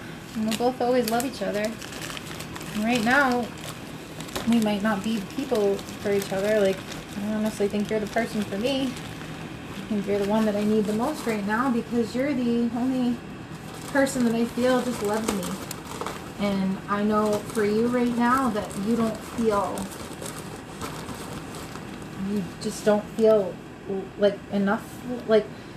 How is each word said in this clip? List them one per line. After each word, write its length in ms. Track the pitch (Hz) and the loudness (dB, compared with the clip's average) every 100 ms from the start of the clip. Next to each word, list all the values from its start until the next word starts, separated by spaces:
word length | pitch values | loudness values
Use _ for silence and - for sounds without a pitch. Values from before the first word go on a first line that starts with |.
| - - - | -6 -12 -8
And 140 | 226 220 | -4 -2
we'll 100 | 226 | 2
both 240 | 240 254 | 2 2
always 260 | 247 254 214 | 4 4 4
love 140 | 233 | 0
each 160 | 269 - | 0 -4
other. 300 | 190 202 214 220 - - - - - - - - - | -2 -2 -2 -4 -10 -10 -8 -10 -10 -10 -10 -10 -6
And 100 | 214 | -2
right 180 | 220 247 | 2 2
now, 440 | 220 277 269 247 226 - - - - - - - - - - | 4 6 6 2 -2 -8 -10 -10 -12 -12 -12 -12 -10 -4 2
we 120 | 233 | 4
might 220 | 214 202 | 4 2
not 200 | 214 196 | 0 0
be 200 | 214 226 185 | -2 -4 -4
people 420 | - 269 220 202 196 | -6 0 2 2 0
for 360 | - - 208 | -4 -6 0
each 200 | 202 196 | 0 0
other. 280 | 190 208 214 | 0 2 4
Like, 160 | 196 190 - - - 208 | 4 2 -6 -12 -10 -6
I 160 | 208 | -2
honestly 340 | 214 214 - 202 | 0 -2 0 0
think 220 | 208 202 | 0 0
you're 100 | 220 | 0
the 80 | 208 | 0
person 340 | 226 233 214 | 0 0 -2
for 160 | 196 196 | -2 -2
me. 240 | 247 269 | 0 0
I 1000 | 262 - - - - - - - - - - | 0 -4 -10 -10 -10 -10 -10 -10 -10 -10 -4
think 180 | 208 196 | -2 0
you're 120 | 202 | 0
the 100 | 202 | 2
one 160 | 220 | 4
that 100 | 214 | 2
I 100 | 208 | 2
need 200 | 208 220 | 4 4
the 80 | 202 | 4
most 340 | 214 269 302 233 | 2 0 0 -2
right 180 | 214 202 | -2 0
now 240 | 220 269 | 0 2
because 440 | 226 - 233 214 | 0 2 0 0
you're 200 | 247 285 | 0 0
the 340 | 254 240 233 233 233 | 2 2 2 2 2
only 400 | 254 262 247 240 - - - - - - - | 0 2 2 0 -6 -12 -12 -12 -12 -10 0
person 380 | 277 269 262 233 | 2 4 4 4
that 80 | |
I 100 | 226 | 4
feel 380 | 233 240 247 254 | 0 2 4 4
just 200 | 247 - | 2 0
loves 300 | 202 220 220 | 0 0 0
me. 1120 | 202 180 190 - - - - - - - - 202 | -2 -2 -6 -8 -10 -10 -8 -6 -8 -10 -2 0
And 300 | 196 190 190 - | 2 2 0 -2
I 140 | 202 | 2
know 300 | 208 214 214 | 4 4 4
for 320 | 208 - 226 | 2 0 0
you 220 | 208 214 240 | 2 4 4
right 280 | 247 240 233 | 4 2 4
now 340 | 240 262 262 | 4 4 4
that 180 | 208 - 208 202 | 0 -2 -2 0
you 80 | |
don't 220 | 233 220 - | 2 2 -2
feel, 640 | - - 220 202 180 196 190 - - - - - - - - - - - - - - - - - - - - - - - 196 | -6 0 2 4 2 -2 -6 -8 -10 -10 -10 -10 -10 -12 -12 -10 -8 -8 -8 -10 -10 -10 -10 -12 -12 -12 -12 -12 -10 -6 -2
you 140 | 208 165 - | -2 -2 -4
just 240 | 214 - | -6 0
don't 200 | 214 208 - - | 4 4 2 4
feel, 380 | 220 214 185 160 - - 190 196 190 - | 8 8 4 -4 -12 -12 -6 -4 -6 2
like, 200 | 202 196 - | 2 2 -2
enough, 320 | 202 196 220 - - 247 240 - | 0 2 0 -2 -10 -8 -6 4
like, 200 | 214 - - - | 4 4 -6 -14